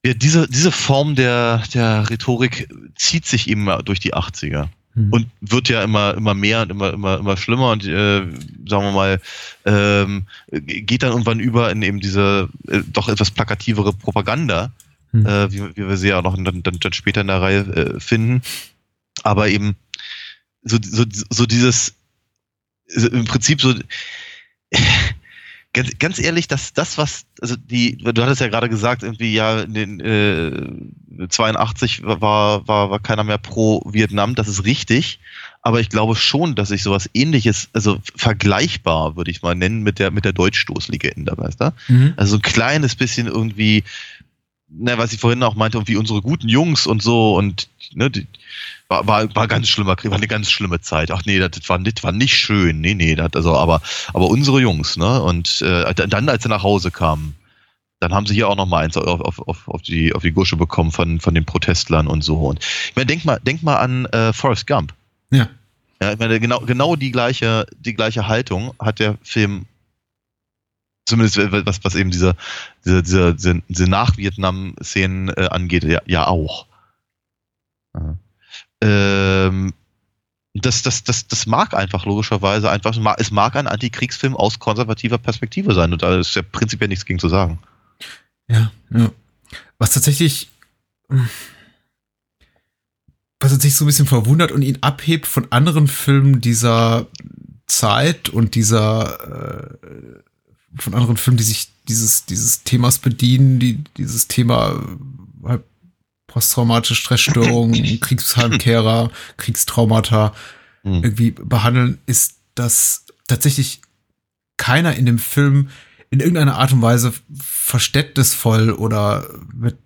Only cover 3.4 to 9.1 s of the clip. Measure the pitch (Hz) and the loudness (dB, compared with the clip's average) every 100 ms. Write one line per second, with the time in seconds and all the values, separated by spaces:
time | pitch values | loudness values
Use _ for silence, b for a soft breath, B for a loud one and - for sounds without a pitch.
3.4 | - 104 101 80 - 98 - - - - | 0 -2 0 -2 -2 -4 -2 -4 -6 -8
4.4 | 73 71 76 - _ 117 104 117 113 _ | -6 -4 -6 -10 _ -2 0 0 -6 _
5.4 | 101 120 123 117 101 104 101 101 107 98 | -4 -2 0 -2 0 0 0 0 -2 0
6.4 | 104 113 107 101 98 101 101 95 98 92 | 0 0 -2 -4 -4 -2 -2 -2 -2 -4
7.4 | - 123 127 110 98 85 104 101 90 65 | -2 0 0 0 -2 0 2 0 -2 -12
8.4 | 76 - 62 101 101 98 98 | -16 -18 -4 -2 0 0 2